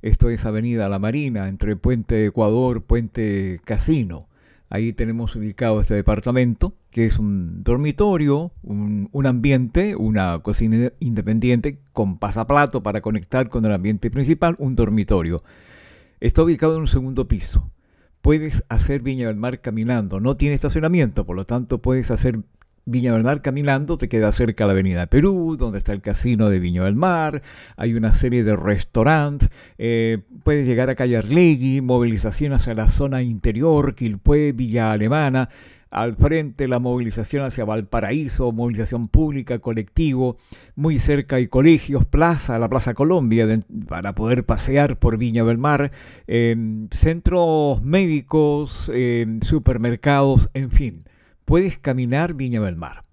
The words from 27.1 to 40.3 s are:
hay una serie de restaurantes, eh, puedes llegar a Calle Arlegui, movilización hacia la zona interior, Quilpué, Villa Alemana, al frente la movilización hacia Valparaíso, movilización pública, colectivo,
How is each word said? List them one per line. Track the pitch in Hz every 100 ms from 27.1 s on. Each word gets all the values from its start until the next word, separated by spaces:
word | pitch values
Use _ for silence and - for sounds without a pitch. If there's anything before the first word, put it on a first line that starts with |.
| 175 156 147 - - - -
hay | 113
una | 117 110
serie | - 127 123
de | 110 104
restaurantes, | 87 104 - - 117 156 147 143 - - - _
eh, | 113 117 113 113 - -
puedes | - 147 127
llegar | 120 127
a |
Calle | 127 127 117
Arlegui, | 104 147 180 147 131 135
movilización | 127 123 120 107 107 95 147
hacia | 135 123
la | 110 107
zona | - 139 131
interior, | 123 110 120 110 156 151 139
Quilpué, | 104 117 101 104 143 151
Villa | 120 123 117 113
Alemana, | 107 107 147 143 131 127 - - - _
al | - 113 107
frente | 147 160 151 110 135
la | 123
movilización | 123 123 117 107 107 143
hacia | 135 123 107
Valparaíso, | 110 101 120 107 139 143 - 123
movilización | 113 120 110 110 120 113
pública, | - 156 143 123 123
colectivo, | 123 113 98 - 160 127 127